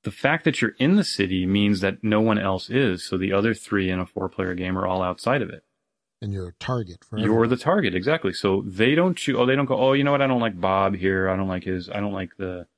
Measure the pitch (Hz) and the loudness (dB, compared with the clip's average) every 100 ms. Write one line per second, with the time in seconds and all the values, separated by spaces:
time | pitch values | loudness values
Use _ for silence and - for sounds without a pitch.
0 | - - 139 160 160 - 107 - 135 202 | -10 -2 0 2 0 0 -2 0 2 4
1 | - - 95 92 92 98 104 98 98 98 | 2 -2 0 0 2 2 2 2 0 -2
2 | 110 107 110 104 98 95 - 127 131 92 | 0 2 2 0 0 -4 -2 0 0 -2
3 | - 95 95 98 110 107 - 101 95 92 | -4 -4 0 0 0 -2 -2 0 0 -2
4 | 90 - 95 - 92 90 92 92 92 92 | -4 -6 -8 -4 -6 -4 -4 -2 -2 -2
5 | 92 87 - 139 107 - _ _ _ _ | -2 -2 -2 -2 -4 -10 _ _ _ _
6 | _ _ 104 98 90 - - 127 95 87 | _ _ -8 -8 -10 -12 -6 -6 -6 -14
7 | _ 110 104 113 117 123 147 202 123 90 | _ -2 2 4 4 2 2 2 2 0
8 | 120 160 95 - 101 98 101 92 117 151 | 0 0 -2 0 0 0 -2 0 2 4
9 | 185 170 - 123 123 135 135 123 131 139 | 2 0 -2 2 2 2 2 2 4 4
10 | 143 143 135 123 117 90 95 95 98 98 | 4 2 2 2 0 0 0 2 2 2
11 | 95 95 95 95 95 92 92 92 87 104 | 0 2 0 0 -2 -4 -4 -6 -6 -6
12 | 104 95 95 - 95 90 85 | -4 -6 -10 -8 -8 -8 -14